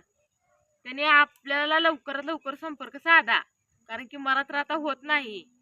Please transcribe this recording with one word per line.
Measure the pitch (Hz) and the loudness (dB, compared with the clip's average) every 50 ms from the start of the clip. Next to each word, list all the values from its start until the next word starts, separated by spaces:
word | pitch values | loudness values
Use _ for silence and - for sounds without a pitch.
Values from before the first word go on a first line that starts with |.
| _ _ _ _ _ _ _ _ _ _ _ _ _ _ _ _ - | _ _ _ _ _ _ _ _ _ _ _ _ _ _ _ _ -16
त्याने | 247 262 277 294 | -12 -6 -2 2
आपल्याला | 311 294 294 294 285 _ _ - 277 285 285 294 302 311 320 | 4 6 4 4 2 _ _ -6 -4 -2 -2 0 2 2 4
लवकरात | 330 330 320 - - 277 269 269 285 | 4 2 0 0 -6 -10 -8 -8 -6
लवकर | 294 330 285 - 269 277 | -6 -8 -6 -6 -10 -10
संपर्क | - 320 320 294 - 262 240 262 | -10 -10 -12 -12 -12 -14 -16 -14
साधा, | 277 - 330 330 320 294 214 220 165 - _ _ _ _ _ _ _ _ - | -4 2 6 6 6 6 4 0 0 0 _ _ _ _ _ _ _ _ -12
कारण | 226 226 254 220 | -12 -12 -12 -14
की | 285 | -12
मला | 285 277 269 269 269 277 | -6 -2 0 0 0 -2
तर | - 285 | -2 -4
आता | 285 285 - 302 | -4 -4 -4 -4
होत | 320 294 302 269 254 | -4 -4 -4 -6 -6
नाही. | 277 294 302 294 269 226 208 185 151 _ _ _ | -4 -2 -2 -2 -2 -4 -12 -14 -14 _ _ _